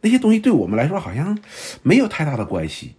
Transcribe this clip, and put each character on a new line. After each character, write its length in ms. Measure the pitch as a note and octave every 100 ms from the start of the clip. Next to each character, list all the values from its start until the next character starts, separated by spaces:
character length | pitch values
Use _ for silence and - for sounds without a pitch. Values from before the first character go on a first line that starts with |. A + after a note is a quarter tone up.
那 80 | A3
些 100 | B3
东 120 | A3
西 80 | A3
对 120 | A#3
我 160 | F#3 F2+
们 100 | G#2+
来 100 | C3+
说 120 | F#3+
好 140 | D#3
像 240 | G2 E3+ G#3+ - - - -
没 160 | C3+ G#3+
有 100 | A#3
太 160 | -
大 140 | D3+ B2+
的 80 | G#2
关 220 | F#2 D#2+
系 240 | - B2+